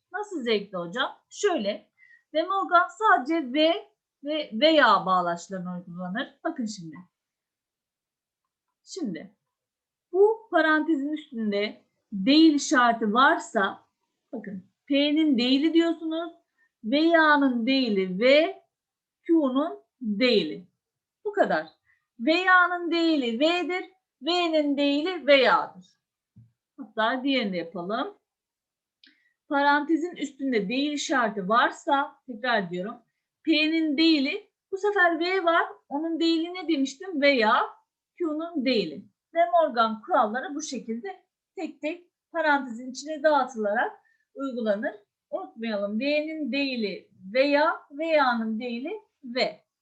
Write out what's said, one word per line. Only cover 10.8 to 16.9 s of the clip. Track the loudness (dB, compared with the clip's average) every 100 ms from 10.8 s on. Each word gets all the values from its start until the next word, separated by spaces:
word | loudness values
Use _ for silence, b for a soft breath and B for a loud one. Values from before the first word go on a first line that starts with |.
| 2 0 -2
üstünde | -8 -10 -6 -2 -2 -4 -6 _ _ _
değil | -2 4 8 8
işareti | 6 2 4 4 2 0
varsa, | 4 4 4 0 -2 -2 -4 _ _ _ _ _
bakın, | -14 -12 -14 -16 _ -2
P'nin | 0 2 2 2 2
değili | 2 2 4
diyorsunuz, | 4 2 0 -4 -6 -8 -12 _ _ _ _
veya'nın | -2